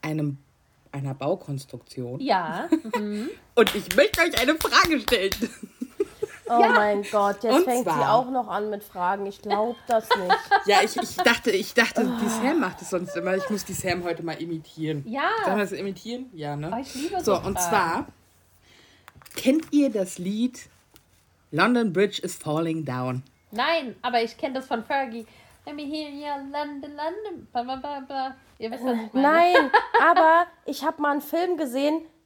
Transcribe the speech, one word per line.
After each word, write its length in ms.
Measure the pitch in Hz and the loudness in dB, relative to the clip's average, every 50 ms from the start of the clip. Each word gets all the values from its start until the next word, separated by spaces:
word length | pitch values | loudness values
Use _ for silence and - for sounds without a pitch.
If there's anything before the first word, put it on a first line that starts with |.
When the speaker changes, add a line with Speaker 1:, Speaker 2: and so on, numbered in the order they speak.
Speaker 1:
einem, 360 | - 156 156 156 151 147 139 139 _ _ _ _ _ _ _ _ _ _ | -6 -4 -2 -2 -2 -2 -4 -6 _ _ _ _ _ _ _ _ _ _
einer 220 | - 139 135 139 127 | -10 -6 -6 -6 -6
Baukonstruktion. 1040 | 131 135 143 180 190 - - 143 135 - _ - 120 _ _ - 127 127 120 123 151 | -4 -2 -2 -2 -2 -4 -8 -8 -8 -8 _ -16 -18 _ _ -12 -10 -8 -8 -8 -8
Speaker 2:
Ja, 480 | 269 285 208 185 170 160 165 185 277 339 320 320 - 226 208 | -2 0 0 0 0 -2 -6 -6 0 0 0 0 0 -4 -4
mhm. 340 | 226 208 208 208 208 220 320 440 - | -4 -2 -2 -4 -6 -6 -8 -10 -12
Speaker 1:
<laughs> 120 | _ _ _ | _ _ _
Und 180 | - 220 - - | 4 4 6 4
ich 200 | 214 - - - | -2 -4 0 4
möchte 240 | - 294 440 - - | 4 4 4 4 2
euch 160 | 330 339 247 220 | 0 2 4 2
eine 140 | 247 254 320 | 4 4 2
Frage 440 | 320 - 440 - 311 381 349 320 262 | 0 0 2 4 4 4 4 2 0
stellen. 320 | 214 - 240 208 185 196 196 - 220 - - - - - _ _ 247 - - - 415 - - - - - - - _ | 0 0 0 2 2 0 -2 -2 -4 -6 -6 -12 -18 -20 _ _ -14 -14 -6 -6 -6 -6 -4 -10 -10 -10 -10 -16 _
Speaker 3:
Oh 140 | - 240 240 | 0 4 4
Speaker 2:
Ja. 80 | 240 - | 6 6
Speaker 3:
mein 300 | - 214 208 208 208 202 202 202 | 6 4 4 4 2 0 -2 0
Gott, 320 | - 208 202 202 196 - | 0 2 2 2 0 0
jetzt 140 | - 220 240 | 0 2 4
Speaker 1:
Und 80 | 294 370 | 4 4
Speaker 3:
fängt 140 | 262 240 247 | 4 0 0
sie 60 | 247 | 0
Speaker 1:
zwar 280 | 180 160 147 139 - | 0 0 0 2 4
Speaker 3:
auch 180 | 214 240 254 247 | 4 4 4 2
noch 180 | 269 254 233 214 | -2 -4 -4 -2
an 200 | 175 202 208 214 | -4 -4 -4 -4
mit 160 | 208 202 208 | -6 -8 -10
Fragen. 400 | - - 190 180 180 196 202 202 | -12 -8 -4 -2 -2 -2 -2 -4
Ich 140 | 196 202 - | -8 -10 -10
glaub 360 | - 214 202 202 214 240 240 - - | -4 -2 0 0 0 -2 -4 -8 -2
das 220 | - 240 220 226 - - | 0 0 0 4 2 0
nicht. 200 | - - - 392 - - - | 2 4 2 2 0 2 2
Speaker 1:
<laughs> 160 | 403 392 403 | 2 2 4
Ja, 120 | - - - 539 | 6 6 6 6
ich, 100 | 440 - | 4 0
ich 200 | - - - - | -4 -4 -4 -4
dachte, 340 | - 370 240 233 - - 240 | 2 2 2 2 4 2 0
ich 220 | 196 190 220 - - | 0 0 -2 0 2
dachte, 280 | - 226 - - - 233 | 2 2 2 2 -2 -2
die 220 | 254 247 233 226 | 0 0 -2 -2
Speaker 3:
Ah. 160 | 226 226 226 | -2 -2 0
Speaker 1:
Sam 180 | 226 262 320 330 | 0 0 2 2
macht 220 | 226 185 - - | 0 -2 -4 -8
es 80 | 180 - | -8 -4
sonst 260 | 190 175 180 185 - | -4 -4 -4 -4 -6
immer. 180 | 175 170 185 190 | -6 -2 0 -2
Ich 120 | 190 190 - | -2 0 -2
muss 140 | 214 196 - | -4 -4 -4
die 80 | - | -8
Sam 320 | 185 - - 185 175 180 175 | -10 -6 -4 -4 -4 -2 -2
heute 180 | 175 170 165 | -4 -6 -4
mal 120 | 170 165 156 - | -6 -8 -8 -8
imitieren. 600 | 170 170 170 160 156 - - 160 156 156 156 143 139 | -8 -8 -8 -8 -10 -14 -10 -6 -4 -4 -4 -4 -6
Speaker 2:
Ja. 160 | 226 220 269 294 359 440 453 415 | -6 -4 -2 -2 0 0 0 0
Speaker 1:
Sollen 120 | - 196 | 0 0
wir 60 | 208 202 | 0 0
das 80 | 190 | -2
imitieren? 540 | 202 - 190 202 190 - - 214 240 247 262 254 196 | -4 -6 -6 -8 -8 -10 -10 -10 -10 -10 -10 -14 -12
Ja, 200 | 160 147 147 147 | -10 -8 -6 -6
ne? 160 | 147 147 165 220 | -6 -6 -6 -6
Speaker 2:
Oh, 60 | 240 | -6
ich 140 | 269 - - | -8 -8 -10
liebe 240 | 254 285 349 392 370 | -8 -8 -4 -4 -2
Speaker 1:
So, 140 | 330 220 196 | 0 2 0
Speaker 2:
so 40 | 170 | 0
Speaker 1:
und 180 | - 196 196 185 | 0 -4 -2 -2
Speaker 2:
Fragen. 120 | 180 175 | -2 2
Speaker 1:
zwar, 360 | 196 202 180 165 170 247 - - - _ _ _ _ _ _ _ _ _ _ _ _ _ _ _ _ _ _ - _ - - - - | 2 2 2 2 -2 -4 -6 -8 -14 _ _ _ _ _ _ _ _ _ _ _ _ _ _ _ _ _ _ -20 _ -20 -20 -16 -14
kennt 360 | - - 247 269 320 - - | -2 2 2 2 2 0 0
ihr 180 | - 294 285 269 | 2 2 2 2
das 280 | 214 214 185 185 - - | 0 -2 -4 -4 -6 -8
Lied 500 | 175 185 208 214 240 247 247 - - - _ _ _ _ _ - _ _ _ _ _ _ _ _ _ _ | -6 -4 -2 0 -2 -2 -2 -8 -20 -20 _ _ _ _ _ -20 _ _ _ _ _ _ _ _ _ _
London 420 | - 151 185 220 247 240 233 208 160 | 0 2 2 4 4 2 2 0 2
Bridge 260 | - 104 196 - - | 2 0 0 0 -6
is 140 | - 170 - | -8 -8 -10
Falling 480 | - - 156 147 156 170 165 160 160 156 | -8 -6 -2 -2 -2 0 -2 -4 -4 -4
Down? 380 | 131 123 127 127 127 123 127 131 _ _ _ _ _ | -6 -6 -4 -4 -4 -4 -6 -8 _ _ _ _ _
Speaker 2:
Nein, 460 | - 208 254 302 330 330 277 240 185 _ | -4 -2 0 0 0 -2 -2 -6 -12 _
aber 200 | - 247 240 233 | -6 -2 0 0
ich 140 | 226 226 - | 0 0 -4
kenn 160 | - - 277 | -8 -8 -6
das 140 | 254 262 262 | -6 -6 -6
von 180 | - 269 226 220 | -4 -6 -6 -4
Fergie. 420 | - 294 277 269 240 226 233 220 - - - - _ _ _ _ | -2 -2 -2 -2 -4 -8 -12 -14 -16 -20 -20 -20 _ _ _ _
Let 120 | - 302 | -14 -12
me 60 | 294 | -10
hear 280 | 302 277 302 311 302 294 | -8 -8 -6 -8 -8 -8
ya, 260 | 277 285 294 294 285 | -10 -10 -8 -8 -8
London, 540 | 277 269 269 277 294 294 294 294 277 262 285 | -8 -8 -8 -6 -6 -6 -6 -8 -12 -12 -14
London, 580 | 294 294 302 320 359 427 427 415 349 262 - - | -10 -6 -6 -6 -6 -6 -10 -10 -12 -12 -16 -8
ba, 100 | _ 247 | _ -6
ba, 140 | 240 254 262 | -4 -4 -8
ba, 240 | 262 254 285 285 277 262 | -8 -8 -8 -10 -10 -10
ba. 280 | - 277 269 262 269 262 - _ _ _ _ | -8 -6 -6 -6 -6 -8 -14 _ _ _ _
Ihr 120 | 220 226 | -10 -10
wisst, 140 | 233 262 240 | -8 -6 -2
was 120 | 254 240 226 220 | -2 -2 -2 -4
ich 60 | 220 - | -2 0
meine. 140 | 254 277 285 | 4 4 6
Speaker 3:
Nein, 420 | 311 330 349 349 359 - 294 262 - 466 | 6 6 6 8 6 6 4 6 4 2
Speaker 2:
<laughs> 200 | - - - 466 | 2 4 2 6
Speaker 3:
aber 440 | 440 320 339 370 330 320 330 339 349 339 - _ _ | 6 6 8 8 8 8 8 6 4 2 -6 _ _
ich 180 | - 285 - 269 | -8 -8 -2 -4
hab 140 | 311 311 - | -4 -2 0
mal 140 | 294 294 | 0 0
einen 100 | 277 294 | 0 0
Film 340 | 285 - - 330 349 359 359 | -2 -2 0 0 0 0 0
gesehen 460 | 311 320 254 233 262 277 294 311 320 320 - _ _ _ | -2 -2 -2 -2 0 0 2 0 0 -4 -10 _ _ _